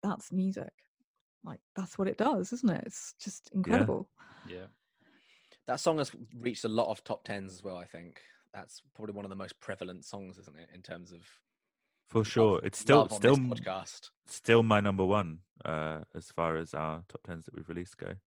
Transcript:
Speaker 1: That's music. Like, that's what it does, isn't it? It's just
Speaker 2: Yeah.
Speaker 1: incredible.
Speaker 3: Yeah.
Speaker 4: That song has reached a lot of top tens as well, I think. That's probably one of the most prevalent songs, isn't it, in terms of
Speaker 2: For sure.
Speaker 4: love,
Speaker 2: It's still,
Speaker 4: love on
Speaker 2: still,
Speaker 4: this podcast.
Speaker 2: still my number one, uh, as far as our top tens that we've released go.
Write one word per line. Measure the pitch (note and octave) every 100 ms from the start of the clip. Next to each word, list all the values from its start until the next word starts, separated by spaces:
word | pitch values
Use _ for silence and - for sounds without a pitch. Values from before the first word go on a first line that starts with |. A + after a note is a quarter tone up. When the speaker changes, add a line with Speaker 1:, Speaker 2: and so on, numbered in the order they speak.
Speaker 1:
That's | G3 F#3+ -
music. | F#3 F#3+ F#3+ - _ _ _ _ _ _ _
Like, | D#3 D#3 _ -
that's | F#3 -
what | F#3+
it | -
does, | A#3 D4+ F#3
isn't | B3 A#3+
it? | E3+ -
It's | - - -
just | - - -
Speaker 2:
Yeah. | G#3
Speaker 1:
incredible. | F#3 - G#3+ - - _ - - -
Speaker 3:
Yeah. | F2+ F#2+ _ _ _ _ _ _ _ _ _ -
Speaker 4:
That | C3
song | - D#3
has | C#3 A#2+ A2+
reached | A#2+ A#2+ A#2+ A2+
a |
lot | A2 A#2
of | A2
top | - A2+ -
tens | G2+ G2
as | F#2
well, | G2+ F2+
I | F2
think. | E2+ E2+ - - _ _
That's | G#2 F#2 - C#3
probably | - G#2+ G2+
one | G2+
of |
the | F#2+
most | F#2+ -
prevalent | - G2 F2+ F2+ D2
songs, | G2+ F#2+ F#2
isn't | - D2
it, | E2+
in | -
terms | F2+ E2+ F2+
of | F2 E2+ - _ _ _ _ _ _ _
Speaker 2:
For | A2+
sure. | G#2+ - A2+ F#2
Speaker 4:
love, | G#2
Speaker 2:
It's | -
still, | - C#3+
Speaker 4:
love | G#2+
on | G#2+
Speaker 2:
still, | A2+ C#3
Speaker 4:
this | B2+ A#2
podcast. | G2+ F#2+ - - - _ -
Speaker 2:
still | - - A#2
my | A2+ G#2
number | G2+ G2
one, | F#2+ G#2 F2+ D#2+ - _ -
uh, | D#2 D#2 D#2 D#2+
as | E2 D#2+
far | - E2 D#2+
as | E2 D2
our | D#2 D#2 F2+
top | -
tens | - E2+ D#2+
that | -
we've | E2
released | E2+ F2+ -
go. | E2+ G2